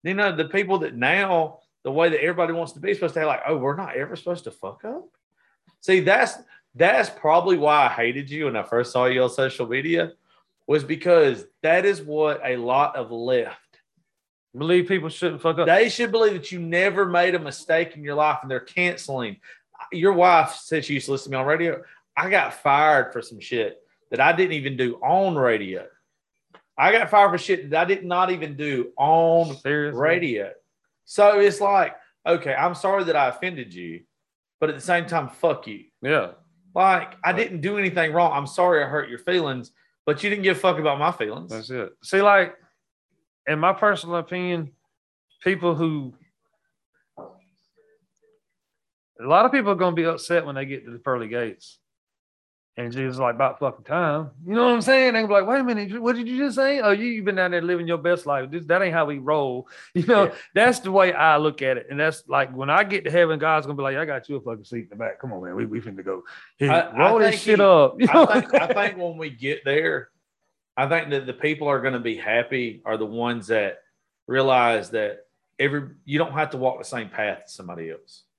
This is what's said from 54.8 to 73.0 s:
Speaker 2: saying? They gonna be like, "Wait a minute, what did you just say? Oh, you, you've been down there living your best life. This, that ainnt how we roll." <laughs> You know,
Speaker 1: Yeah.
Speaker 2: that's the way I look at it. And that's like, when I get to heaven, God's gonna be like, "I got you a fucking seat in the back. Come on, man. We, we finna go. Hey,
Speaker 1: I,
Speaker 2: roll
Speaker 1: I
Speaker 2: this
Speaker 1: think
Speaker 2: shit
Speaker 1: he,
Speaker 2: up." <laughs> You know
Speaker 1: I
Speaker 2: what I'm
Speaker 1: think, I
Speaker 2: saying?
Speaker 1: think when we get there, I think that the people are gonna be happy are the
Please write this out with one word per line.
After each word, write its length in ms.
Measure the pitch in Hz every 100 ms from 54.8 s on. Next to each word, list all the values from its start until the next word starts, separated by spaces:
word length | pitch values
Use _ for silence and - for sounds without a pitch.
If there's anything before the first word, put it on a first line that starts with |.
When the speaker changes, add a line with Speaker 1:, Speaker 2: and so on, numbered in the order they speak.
Speaker 2:
saying? 320 | 240 262 254
They 80 | 226
gonna 60 | 220
be 40 |
like, 140 | 202 190
"Wait 120 | 269
a 20 |
minute, 380 | 247 220 202 226
what 160 | 233 240
did 100 | 233
you 100 | 254
just 200 | 285 233
say? 240 | 269 277
Oh, 100 | 214
you, 140 | 202 240
you've 180 | 226
been 120 | 196 190
down 160 | 180
there 100 | 175
living 260 | 170 175 170
your 100 | 170
best 280 | 160 175 147
life. 260 | 139 131
This, 140 | 165 156
that 160 | 175
ainnt 120 | 190
how 120 | 165 147
we 140 | 143
roll." 500 | 131 156 135 123 - -
<laughs> 120 | -
You 120 | 180 156
know, 180 | 220 190
Speaker 1:
Yeah. 80 | - -
Speaker 2:
that's 260 | 196 240 247
the 120 | 190
way 220 | 190 185
I 240 | 147 160 151
look 240 | 151 147
at 160 | 135 123
it. 100 | -
And 80 | 143
that's 300 | 156 151 -
like, 260 | 139 131
when 160 | 127 135
I 140 | 160
get 220 | 202 202 165
to 60 |
heaven, 280 | 165 165 156
God's 260 | 156 156 139
gonna 120 | 143
be 60 |
like, 120 | 135 135
"I 80 | 156
got 220 | 135 120
you 80 | 143
a 60 |
fucking 240 | 120 113 98
seat 180 | 117
in 60 | 110
the 60 | 101
back. 240 | 113 98
Come 100 | 131
on, 100 | 95 90
man. 100 | 95
We, 100 | 113
we 140 | 110
finna 240 | 110 95
go. 200 | 92 92 - - - _
Hey, 100 | 143
Speaker 1:
I, 240 | 160 165 120
Speaker 2:
roll 180 | 180 226
Speaker 1:
I 20 |
Speaker 2:
this 100 | 220
Speaker 1:
think 120 | 214
Speaker 2:
shit 160 | 214 214
Speaker 1:
he, 40 |
Speaker 2:
up." 320 | 196 170 135 -
<laughs> 40 |
You 80 | 247
know 40 |
Speaker 1:
I 60 | 330
Speaker 2:
what 100 | 294
I'm 100 | 220
Speaker 1:
think, 120 | - -
I 20 |
Speaker 2:
saying? 140 | 165
Speaker 1:
think 240 | 202 202 185
when 200 | 175 160
we 120 | 160
get 340 | 120 131 147
there, 460 | 135 147 165 151 - _ _ _ _ _ _ -
I 140 | 139
think 220 | 170 147
that 140 | 143 127
the 80 |
people 360 | 123 151 151 147
are 100 | 135
gonna 220 | 131 127
be 160 | 117 110
happy 640 | 107 117 117 131 120 107
are 140 | -
the 80 | 110